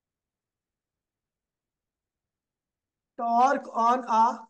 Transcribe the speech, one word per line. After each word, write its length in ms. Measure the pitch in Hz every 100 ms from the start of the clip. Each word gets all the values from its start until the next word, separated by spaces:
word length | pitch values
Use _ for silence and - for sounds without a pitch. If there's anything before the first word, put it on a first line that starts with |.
| _ _ _ _ _ _ _ _ _ _ _ _ _ _ _ _ _ _ _ _ _ _ _ _ _ _ _ _ _ _ _ -
torque 500 | 233 233 262 277 - -
on 200 | 226 254 240
a 100 | 226 226 226 -